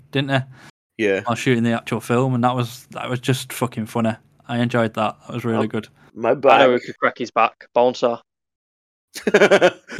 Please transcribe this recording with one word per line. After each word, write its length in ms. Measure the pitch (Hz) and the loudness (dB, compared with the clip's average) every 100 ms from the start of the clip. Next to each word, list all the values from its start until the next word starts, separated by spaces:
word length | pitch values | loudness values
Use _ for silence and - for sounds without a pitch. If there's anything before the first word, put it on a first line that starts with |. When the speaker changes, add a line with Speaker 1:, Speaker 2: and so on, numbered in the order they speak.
| _ | _
Speaker 1:
didn't 180 | 135 139 | -4 -2
he? 760 | 139 131 - - _ _ - 104 | -2 -4 -16 -20 _ _ -2 0
Speaker 2:
Yeah. 160 | 95 110 | 0 -2
Speaker 1:
While 100 | 113 | -2
shooting 280 | 135 120 | 0 2
the 100 | 117 | 2
actual 260 | 113 - 113 | -2 -4 -6
film, 340 | - 120 131 | -2 0 0
and 100 | 123 123 | 0 0
that 100 | 127 | 0
was, 300 | 120 - - | -6 -10 -16
that 180 | - 120 | -12 -8
was 100 | 123 | -6
just 320 | 131 131 - | -2 -2 -4
fucking 360 | - 123 - 110 | -6 -6 -6 -6
funny. 260 | 120 113 107 _ _ - | -2 -2 -4 _ _ -8
I 120 | 120 | -4
enjoyed 340 | 120 120 110 | -2 0 -2
that. 240 | 110 107 - - | -2 -4 -6 -12
That 60 | |
was 100 | 123 | -8
really 220 | 117 113 107 | -4 -2 -2
Speaker 2:
Oh, 40 | |
Speaker 1:
good. 180 | 113 - _ _ | -6 -10 _ _
Speaker 2:
my 160 | - 113 | -6 -2
Speaker 3:
I 40 | |
know 60 | 104 | 2
Speaker 2:
back. 300 | 131 113 135 | 4 6 4
Speaker 3:
who 100 | 120 | 2
could 180 | - - | -4 -4
crack 200 | 127 - | -4 -4
his 140 | 117 | -4
back. 360 | 117 113 _ - 123 | 0 0 _ -4 2
Bonesaw. 460 | 123 120 123 117 _ _ _ _ _ _ _ _ _ | 2 2 -2 -4 _ _ _ _ _ _ _ _ _
Speaker 2:
<laughs> 120 | - - 202 214 - - - - | -8 0 4 6 6 4 0 -14